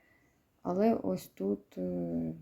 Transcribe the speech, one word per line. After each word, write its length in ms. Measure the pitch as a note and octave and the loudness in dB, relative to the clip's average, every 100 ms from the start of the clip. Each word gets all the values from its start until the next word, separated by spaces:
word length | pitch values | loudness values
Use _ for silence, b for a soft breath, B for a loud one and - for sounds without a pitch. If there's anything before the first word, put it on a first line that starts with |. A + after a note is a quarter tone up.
| b b b b b _ | b b b b b _
але 320 | - F#3 A3 | -2 4 4
ось 340 | A3+ F#3+ F#3 - | 4 0 -2 -4
тут, 500 | - G3 G3+ - F#3+ | -4 -2 -2 -4 -6
е, 560 | F3+ F3+ E3+ E3+ E3 E3 | -4 -2 -2 -2 -4 -6